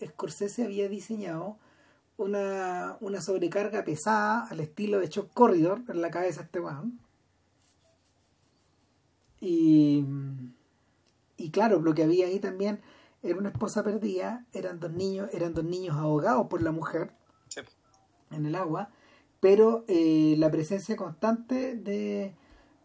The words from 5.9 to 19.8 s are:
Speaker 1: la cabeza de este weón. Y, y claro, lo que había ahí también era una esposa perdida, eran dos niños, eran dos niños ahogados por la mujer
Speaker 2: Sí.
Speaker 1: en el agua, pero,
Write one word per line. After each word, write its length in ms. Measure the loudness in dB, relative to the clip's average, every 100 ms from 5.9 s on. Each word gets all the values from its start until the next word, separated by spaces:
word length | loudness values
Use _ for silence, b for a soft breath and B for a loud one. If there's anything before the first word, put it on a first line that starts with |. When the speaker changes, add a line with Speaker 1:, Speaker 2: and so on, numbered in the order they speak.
| -4
Speaker 1:
la 100 | -4
cabeza 300 | -2 -4 -4
de 40 | -8
este 120 | -8
weón. 400 | -8 -8 -10 -10 _ _ _ _ _ _ _ _ _ _ _ _ _ _ _ _ _ _ _ _ _ _ _ _
Y, 640 | -2 4 6 8 8 4 0 -4 -6 -10 -12 -18 _ _ _ _ _ _ _ -12
y 140 | -6
claro, 280 | 0 4 4
lo 140 | 4
que 100 | 2
había 240 | 4 4 2
ahí 120 | 0
también 420 | -4 -4 -4 -4 b b b b
era 140 | -6 -4
una 120 | -4
esposa 340 | -4 -4 -2
perdida, 600 | -2 -2 -2 -4 -4 -8 -10
eran 260 | -8 -8 -8
dos 120 | -8
niños, 380 | -4 -4 -4 -6
eran 200 | -4 -4
dos 100 | -4
niños 320 | -4 -4 -4 -2
ahogados 520 | 0 2 2 2 2
por 140 | 0
la 100 | -2
mujer 400 | -2 -4 -6 -6 -12 _ _ -20
Speaker 2:
Sí. 140 | -18 -18 _ _ _ _ _ _
Speaker 1:
en 140 | -6 -4
el 100 | -4
agua, 340 | -4 -4 -6 b b b b _
pero, 460 | 6 8 8 4